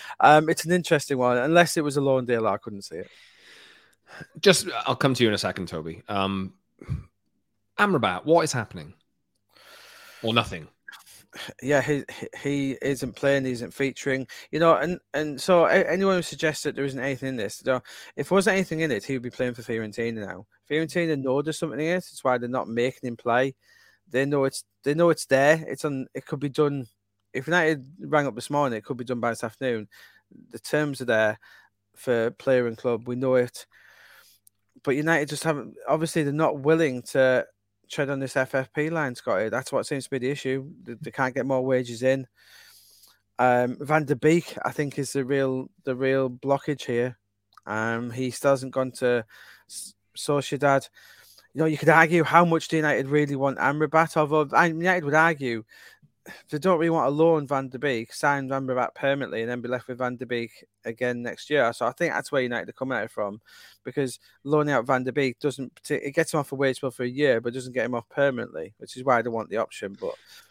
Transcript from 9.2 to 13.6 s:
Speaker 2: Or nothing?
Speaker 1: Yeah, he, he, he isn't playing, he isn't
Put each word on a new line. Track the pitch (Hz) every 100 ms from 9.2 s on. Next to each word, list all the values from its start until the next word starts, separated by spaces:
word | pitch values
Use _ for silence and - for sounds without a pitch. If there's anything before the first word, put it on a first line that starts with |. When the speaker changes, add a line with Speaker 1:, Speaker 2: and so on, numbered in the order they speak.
| _ _ _ _ - - - - - -
Speaker 2:
Or | 113
nothing? | 113 90 87 73 _ - - - - _ - - -
Speaker 1:
Yeah, | 127 143
he, | 127 143 - -
he, | - -
he | 139 143 139 123
isn't | 135 139 127 -
playing, | 139 139 131
he |
isn't | 120